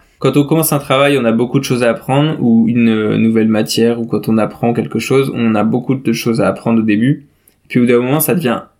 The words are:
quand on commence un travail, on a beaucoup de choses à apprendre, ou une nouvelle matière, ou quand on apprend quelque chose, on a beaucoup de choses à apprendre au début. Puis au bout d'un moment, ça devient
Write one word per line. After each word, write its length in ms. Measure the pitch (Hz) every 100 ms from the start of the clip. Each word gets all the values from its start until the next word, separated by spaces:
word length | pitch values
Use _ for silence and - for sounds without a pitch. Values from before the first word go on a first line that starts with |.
| _ _
quand 160 | 131 143
on 80 |
commence 280 | 139 160 156
un 60 | 147
travail, 400 | - 135 143 139
on 60 |
a 80 | 117
beaucoup 260 | 113 123 143
de 60 |
choses 180 | 139 123
à 80 | 120
apprendre, 460 | 110 - 139 156 -
ou 300 | 120 113 113
une 480 | 120 117 110 107 107
nouvelle 320 | 113 110 110
matière, 520 | 107 110 - 113 117
ou 60 | 113
quand 220 | 107 117
on 100 | 110
apprend 360 | 104 - 120
quelque 260 | 113 - 117
chose, 320 | - 135 135
on 220 | 123 117 104
a 80 |
beaucoup 320 | 110 - - 135
de 160 | -
choses 280 | 113 120 113
à 60 | 98
apprendre 320 | 95 117 113
au 60 |
début. 420 | 110 104 127 143 - _ _ _ -
Puis 120 | 123
au 20 |
bout 60 | 120
d'un 100 | 120
moment, 220 | 127 156
ça 160 | 156 170
devient 240 | 160 101 -